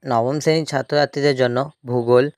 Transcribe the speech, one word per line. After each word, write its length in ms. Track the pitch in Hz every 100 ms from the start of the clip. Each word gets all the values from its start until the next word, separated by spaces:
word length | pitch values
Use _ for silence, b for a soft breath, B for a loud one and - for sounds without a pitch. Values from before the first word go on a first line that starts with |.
| 143
নবম 300 | 120 117 147
শ্রেণীর 260 | 151 160 156
ছাত্রছাত্রীদের 680 | 139 131 147 143 - 143 131
জন্য 220 | 127 120 143 - 127
ভূগোল 380 | 123 117 123 139